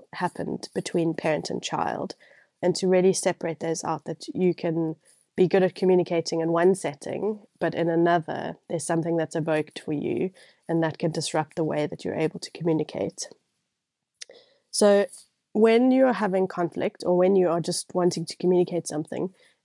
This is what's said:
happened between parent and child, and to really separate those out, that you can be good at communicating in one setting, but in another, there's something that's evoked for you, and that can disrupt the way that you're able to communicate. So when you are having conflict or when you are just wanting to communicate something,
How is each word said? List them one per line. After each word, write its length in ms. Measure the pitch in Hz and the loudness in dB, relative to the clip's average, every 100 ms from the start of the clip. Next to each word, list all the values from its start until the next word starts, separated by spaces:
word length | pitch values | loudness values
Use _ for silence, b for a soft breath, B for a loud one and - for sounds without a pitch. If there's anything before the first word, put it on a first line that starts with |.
| - | -8
happened 560 | - 180 - - - - | -6 -6 -6 -8 -8 -8
between 400 | - - 175 165 | -8 -4 0 0
parent 360 | 160 160 143 - | 0 -2 -2 -4
and 120 | - | -8
child, 540 | - - - - 190 - b b b b | -6 -4 -4 -4 -8 -12 b b b b
and 140 | 180 175 | -2 0
to 120 | 185 | 2
really 260 | 185 190 | 4 4
separate 460 | 185 185 - 170 156 | 2 0 -2 -6 -4
those 240 | 165 156 | -4 -4
out, 220 | - 156 - | -4 -6 -6
that 200 | 160 - | -12 -8
you 200 | - 180 | 0 0
can 420 | 165 170 165 160 - b b b - | 0 -2 -2 -4 -6 b b b 0
be 120 | 180 | 4
good 160 | 196 | 4
at 120 | 185 - | 2 2
communicating 640 | 185 180 170 170 - 165 | 4 4 4 -2 -2 -2
in 120 | 165 | 0
one 240 | 165 180 185 | 4 4 4
setting, 640 | 147 147 - - 208 208 - - | -2 -6 -8 -6 -6 -6 -12 -6
but 140 | 165 | -4
in 160 | 160 170 | 0 0
another, 640 | 165 170 170 160 156 - - - | 4 4 2 0 -8 -8 -12 -8
there's 160 | 165 - | -6 -2
something 320 | 165 165 165 | -2 0 0
that's 180 | 160 165 | -2 -2
evoked 460 | 160 156 151 - | -2 -2 -2 -8
for 100 | - | -6
you, 360 | 147 - - 185 - b b b | -4 -2 -2 -4 -6 b b b
and 120 | 165 | 0
that 160 | 160 - | 0 -2
can 140 | 165 | -4
disrupt 440 | 165 - 160 156 - | -4 -4 -4 -4 -4
the 80 | |
way 220 | 156 151 151 | -2 -2 -4
that 180 | 170 90 | -6 -6
you're 100 | - | -2
able 240 | 156 - | -4 -4
to 120 | - | -14
communicate. 760 | - 165 156 151 - 101 - - - _ _ _ _ _ _ _ - - b b b b | -4 -2 0 -2 -6 -6 -8 -14 -18 _ _ _ _ _ _ _ -20 -20 b b b b
So 360 | - 208 202 202 - - _ _ | 2 6 6 2 -6 -20 _ _
when 380 | 214 226 233 254 | 2 4 6 4
you 140 | 262 262 | 4 4
are 80 | |
having 340 | 190 202 190 185 | 2 0 0 -2
conflict 560 | - 170 - 190 - 175 | -2 -4 -4 -6 -4 0
or 120 | 180 | 4
when 180 | 185 196 | 4 4
you 140 | 175 | 4
are 120 | 170 | 0
just 320 | 165 175 - | -2 -6 -4
wanting 320 | 180 175 170 165 | 0 0 0 -6
to 120 | - | -2
communicate 500 | 180 180 175 175 - | 2 2 2 -2 -6
something, 460 | 151 156 - 185 b b b | -6 -6 -6 -8 b b b